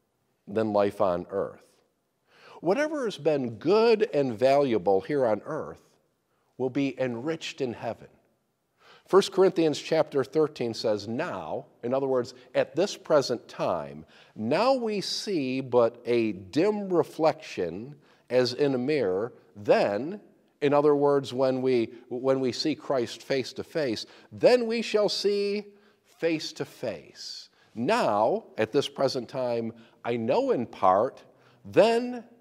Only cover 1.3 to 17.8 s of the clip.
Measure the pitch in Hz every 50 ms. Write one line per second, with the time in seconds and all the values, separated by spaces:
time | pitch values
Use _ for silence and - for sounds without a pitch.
1.3 | 98 98 82 57 - - _ _ _ _ _ _ _ _ _ _ _ _ _ _
2.3 | _ _ - - - - - 160 202 262 302 311 320 294 247 208 - - 143 160
3.3 | 151 139 127 113 113 104 - 151 202 220 226 240 226 208 208 - - 147 139 131
4.3 | 113 98 123 131 139 143 147 131 113 104 87 101 95 98 - - 151 143 131 113
5.3 | 107 101 - 127 156 143 90 73 82 - _ _ _ _ _ _ _ _ _ _
6.3 | _ _ _ _ _ - 123 131 123 143 139 135 - - 131 127 120 113 123 160
7.3 | 165 165 - - - - 139 123 104 - 135 120 101 - 71 - _ _ _ _
8.3 | _ _ _ _ _ _ _ _ _ _ _ - - - _ _ - 190 190 -
9.3 | - - 190 180 170 175 165 156 139 - - - 165 160 147 - - 139 127 -
10.3 | - 156 151 147 151 - 127 117 110 - - 113 107 104 101 113 113 131 170 175
11.3 | 117 92 80 76 92 113 - - _ _ - 120 127 135 139 135 131 127 120 117
12.3 | - - - - - 139 127 - - 156 190 202 - - - - 160 147 123 -
13.3 | 123 110 - - - - 160 123 92 80 73 69 71 78 82 _ _ - - _
14.3 | _ - 107 117 147 175 226 262 277 254 233 220 214 196 175 - - - - 220
15.3 | 196 156 135 127 127 131 131 127 120 123 117 113 - - - 117 120 120 113 110
16.3 | 98 92 98 95 - 143 180 214 214 208 202 190 180 165 135 - - - 156 156
17.3 | 135 - - - - 104 90 82 82 98